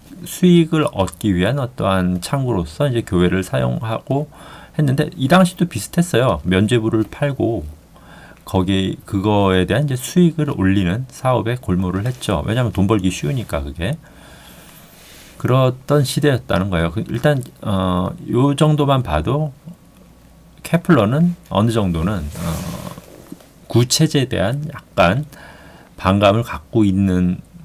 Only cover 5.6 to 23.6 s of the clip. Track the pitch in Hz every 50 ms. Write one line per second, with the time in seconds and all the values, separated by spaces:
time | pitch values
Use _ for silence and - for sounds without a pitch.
5.6 | 180 175 - 107 - - - 175 170 - - 113 131 123 90 76 71 87 95 92
6.6 | 107 104 120 117 110 113 113 110 107 - - - 147 143 131 - 101 110 117 95
7.6 | 76 76 - - - - - - - - - - - - - - - - - 95
8.6 | 90 92 98 95 95 95 - - - - 104 98 92 107 104 101 101 95 92 92
9.6 | 90 87 98 120 151 143 131 123 - - - 180 180 165 151 156 147 143 131 -
10.6 | 95 95 98 101 92 85 92 120 131 - - - - 127 127 110 104 113 123 123
11.6 | - - 90 90 95 90 87 95 104 127 123 - - - 95 76 82 85 110 127
12.6 | 123 107 - 95 98 95 113 104 90 92 87 - - 151 143 123 104 - 85 78
13.6 | 69 69 69 80 82 107 151 - - - - - - - - - - - - -
14.6 | - - - - - - - - - - - - - - - - - 113 127 131
15.6 | 131 127 127 - - - 147 147 135 - - 143 139 147 131 - - - 101 87
16.6 | 95 101 90 82 82 85 82 110 - - 107 117 - 151 147 135 123 - - -
17.6 | - 110 98 95 92 92 90 90 90 92 - - - - - 120 135 143 143 -
18.6 | 160 151 151 147 147 139 139 131 123 - 76 78 78 - 131 151 156 143 131 -
19.6 | - 160 - - - - _ - - - - - - - - - - - - -
20.6 | - - - 175 - - 165 123 104 104 127 151 175 175 175 - - - - 95
21.6 | 107 117 110 113 101 90 82 80 80 98 107 90 76 71 - 85 85 85 80 -
22.6 | - 82 - - - - - - - - - - - - - - - - _ -